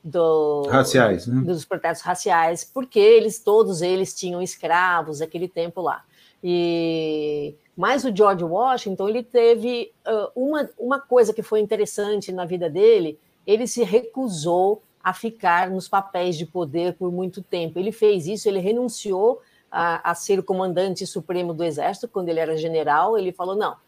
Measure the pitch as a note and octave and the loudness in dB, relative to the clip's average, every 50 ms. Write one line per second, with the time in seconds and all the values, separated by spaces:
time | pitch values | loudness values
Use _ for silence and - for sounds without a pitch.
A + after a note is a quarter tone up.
0 | _ D#3+ C#3 F3 E3 D#3+ D#3+ D#3 D3+ D3+ D3 D3 C#3+ C#3 - C3+ C3 - - C3 | _ -4 0 2 2 4 4 4 2 2 0 0 -2 2 4 4 4 4 4 4
1 | A#2+ G#2+ F#2+ E2+ - A#2+ A#2+ C3 C3 E3+ F3+ D#3+ - - F#3+ - - E3 E3 E3 | 4 4 4 0 -2 -2 -2 -2 0 0 -2 -4 -4 -6 -8 -4 -2 -4 -4 -4
2 | - F3 F#3 F3+ - G#3 F3+ E3 E3 E3 F3 E3 - - _ C4+ C4 - - A3 | -4 -6 -6 -4 -2 0 2 2 2 2 0 -4 -8 -10 _ -8 -8 -2 2 6
3 | G3+ G#3+ A#3 A3+ G#3+ A3 - - - - G#3 A3 A3 F#3+ F#3+ D#3 E3+ F3+ F#3 F#3+ | 8 8 8 8 6 4 -2 -4 0 2 4 4 4 4 2 -2 0 0 0 0
4 | F#3+ F3+ - - - F3+ F3 F3 F3+ F3 - - - D#3+ E3 F3 F#3 F#3 F3 E3+ | -2 -4 -6 -8 -8 -8 -6 -6 -6 -8 -8 -8 -2 0 2 2 4 2 2 0
5 | D#3+ D#3 D3+ C#3 D#3+ D#3+ - E3 F3 F3+ - E3+ E3+ F3 E3+ - E3+ D3 C3 - | -2 -4 -6 -8 -8 -8 -6 -8 -8 -6 -6 -6 -6 -6 -6 -6 -4 -4 -6 -6
6 | - _ _ _ _ _ _ _ - F3+ F3 F3 E3+ E3+ E3+ E3+ E3 E3 E3 D#3+ | -10 _ _ _ _ _ _ _ -6 -2 -2 0 0 0 0 -2 -2 -2 -2 -2
7 | D#3+ D#3 D#3 D3+ D3+ D3+ D3 D3 D3 D3 D3 - _ _ _ - F3 G#3 C4 C#4+ | -2 -4 -4 -4 -2 -4 -4 -4 -6 -8 -10 -14 _ _ _ -4 0 0 0 0
8 | A#3+ C4 G#3 F3+ G#3+ G3+ G3 F3 F3 E3 E3 G3 A#3+ C4+ B3+ A#3+ - G#3 F#3+ - | 0 -2 2 4 4 4 4 2 -2 -2 -2 0 0 0 0 -2 -2 -6 -6 -4
9 | F#3+ G3+ A3 B3 A#3+ - - A#3+ A#3 A#3 A#3+ A3 G#3 B3 B3 A#3+ - - _ _ | -2 -2 -2 -2 -4 0 2 4 6 6 4 4 2 -2 -4 -4 -6 -8 _ _
10 | _ - A3+ G#3+ G3+ - - A#3+ B3+ C#4 D#4 D4+ C4+ G3+ - _ - A#3+ C4+ C4 | _ -4 -2 -2 -2 -4 -4 -4 -2 -2 0 -2 -4 -4 -6 _ -4 -2 -2 -2
11 | C4+ - B3 B3 A3+ G3+ G#3+ A3 G#3 - A3 G#3+ G#3+ G3+ A3 G3+ G#3 F#3 - - | -2 2 4 4 6 4 2 -4 -4 -2 0 0 0 0 0 -2 -2 -4 -4 -6
12 | G#3 G3+ G#3+ G3+ G3 - F#3 F#3 F3+ E3 F3+ F3+ F3 D#3+ D3 F3+ G#3 A3+ A#3 G3+ | -4 -2 -4 -4 -4 -6 -8 -8 -6 -6 -4 -4 -4 -4 0 4 6 6 6 6
13 | F3 D#3 D3 - _ _ _ _ _ - G3+ A3 B3 A3+ - A#3+ A#3 F3+ F#3+ A#3 | 4 0 -6 -10 _ _ _ _ _ 0 0 0 0 -2 -2 -2 -2 2 2 0
14 | B3 A3+ - C4 C4 A#3+ F#3 D#3 D3 F3 E3+ F3+ F#3 G3 G#3 G#3+ - _ _ _ | 0 0 -6 -6 -6 -4 -4 -4 -2 0 2 2 2 2 0 -2 -6 _ _ _
15 | _ F#3 F#3 - - A3+ A3+ - - F3+ E3+ F3 F#3+ F#3 F#3+ F#3 F3+ - - G3 | _ -4 -4 -4 -6 -10 -8 -2 0 2 2 2 2 0 -2 -6 -6 -2 -2 -2
16 | F#3+ G3 - F3+ F3 F3+ F3 D3+ F3 - - F3+ F3 C#3 C3 E3+ E3+ F3+ F3 - | -2 -2 -4 -2 -2 -2 -2 -4 -6 -8 -6 -6 -6 -4 -2 -2 -2 -2 -4 -4
17 | F#3 F3+ F3 F3 F#3 F#3 F3 G3+ F#3+ - - F3 E3+ D#3+ D#3+ E3+ F#3 G#3+ G#3 - | -6 -6 -4 -4 -6 -6 -8 -12 -10 -8 -6 -4 -4 -6 -4 -4 -4 -4 -2 2
18 | A3 G#3+ G#3 F#3 D3 D#3+ G#3+ G#3 - A3 G3 G3 F3 G3 A3 A#3+ B3+ A#3+ A3+ - | 4 4 4 2 0 -4 -6 -2 -2 -2 -2 0 0 0 0 0 -2 -4 -6 -8
19 | - G#3 F#3+ F#3 G3+ A#3 C4+ C4+ - _ _ _ _ _ - - E3+ E3+ E3 D#3+ | -6 -4 -2 2 2 2 2 0 -6 _ _ _ _ _ -6 -2 -2 -2 -2 -2
20 | - E3+ E3+ - - - G3+ F#3+ F#3 - F#3+ F#3 F#3+ F#3+ E3+ F3 F#3 G3 F3+ - | -2 -4 -4 -4 -2 0 0 0 0 -2 -2 -2 -2 -2 0 0 0 0 -2 -6
21 | G3 E3+ - F#3+ D3+ - F#3 F3+ F3+ F3 E3 D3+ F3 E3+ D3 D3 - F3+ G3 - | -8 -8 -8 -10 -8 -4 -4 -4 -4 -4 -4 -4 -4 -4 -2 -2 -2 -4 -4 -4
22 | - A#3 - G3+ F3+ E3+ E3 D#3+ E3 D#3 D#3+ D#3 D#3 E3 E3 D#3+ D3+ D3 C#3+ D3+ | -10 -8 -6 -6 -4 -2 -2 -2 -2 -2 -2 -2 -4 -2 -2 -2 0 2 2 2
23 | F3 G#3+ A3+ G#3+ F#3+ F3+ F3+ - F3+ F3+ F#3+ G#3 G#3 D#3+ - - _ | 2 2 2 0 0 -2 -4 -6 -6 -4 -2 -2 -2 -4 -6 -8 _